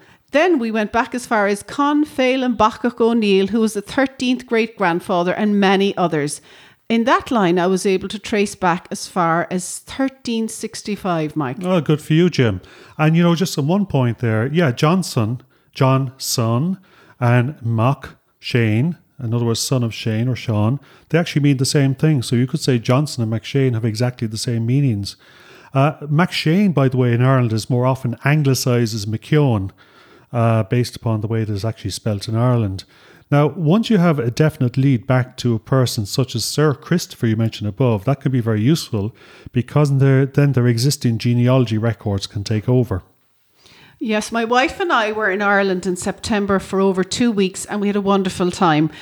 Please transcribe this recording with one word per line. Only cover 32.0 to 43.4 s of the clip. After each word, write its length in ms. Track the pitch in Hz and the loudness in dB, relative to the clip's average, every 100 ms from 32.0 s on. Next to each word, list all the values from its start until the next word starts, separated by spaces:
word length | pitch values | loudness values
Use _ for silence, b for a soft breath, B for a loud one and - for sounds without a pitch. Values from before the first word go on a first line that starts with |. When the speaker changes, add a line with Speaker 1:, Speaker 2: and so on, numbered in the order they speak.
| 117 101 - | -4 -4 -2
Speaker 2:
in 80 | 113 | 0
Ireland. 480 | 123 120 104 95 - b b b b | 2 2 0 -4 -12 b b b b
Now, 160 | 143 147 | 2 2
once 420 | 147 151 208 220 | 0 2 2 2
you 80 | 214 | 4
have 220 | 175 147 | 4 2
a 120 | 117 | -2
definite 460 | - 156 - 123 131 | 2 0 2 -2 2
lead 300 | 139 123 - | 2 2 2
back 300 | 127 123 - | 0 0 -2
to 160 | 123 110 | -2 -2
a 40 | |
person 460 | - 135 123 - 101 | 0 2 2 -2 -4
such 300 | - 123 113 | -2 -2 -2
as 80 | |
Sir 300 | - - 151 | -4 0 0
Christopher 540 | 131 - 175 - - 117 | 0 -2 -2 -2 -4 0
you 100 | 110 | 2
mentioned 320 | 113 - 104 | 0 -2 -6
above, 340 | 101 131 107 95 | 0 0 0 0
that 140 | 139 | -2
can 120 | 139 | 0
be 100 | 127 | -2
very 200 | 113 107 | 0 0
useful 540 | 113 160 - 107 101 B B B B | 2 0 -2 -4 -6 B B B B
because 460 | 123 - 143 151 139 | -4 0 2 2 4
there, 260 | 135 131 135 | 4 4 2
then 260 | - 143 | 2 2
their 160 | 127 120 | 4 2
existing 520 | 113 127 - 123 113 | 2 0 0 -2 0
genealogy 580 | 123 120 120 131 110 110 | 0 2 4 2 2 0
records 500 | 113 110 110 98 - | -2 -2 -2 -4 -4
can 160 | 104 | -8
take 240 | 98 107 - | -4 -4 0
over. 360 | 127 117 92 - _ _ _ | 0 2 -4 -8 _ _ _